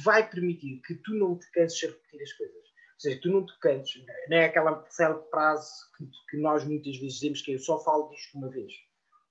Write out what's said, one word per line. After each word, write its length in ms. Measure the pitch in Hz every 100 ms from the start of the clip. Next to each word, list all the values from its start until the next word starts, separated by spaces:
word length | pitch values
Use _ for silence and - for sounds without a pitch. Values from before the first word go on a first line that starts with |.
vai 260 | 175 220 220
permitir 520 | 175 175 165 139 127
que 140 | - 165
tu 180 | -
não 260 | 214 185 175
te 100 | -
canses 260 | 175 165 -
de 100 | 160
repetir 340 | - _ 143
as 100 | 143
coisas. 220 | - - -
Ou 420 | _ _ _ _
seja, 220 | 143 131
tu 80 | 175
não 160 | 190 180
te 120 | -
canses, 460 | 160 135 - - - - -
não 80 | 165
é 100 | 160
aquela 380 | 165 160 - -
célebre 400 | - 160 156 -
frase 420 | 156 156 151 - - - -
que, 120 | 139 - -
que 80 | 147
nós 280 | 151 151 139
muitas 320 | 151 143 131
vezes 160 | 135
dizemos 280 | - 147 139
que 100 | -
é, 40 | 131
"eu 40 |
só 220 | 147 156
falo 280 | 160 151 151
disto 280 | - - 143
uma 120 | 131
vez". 240 | 131 98 - _ _ _ _ _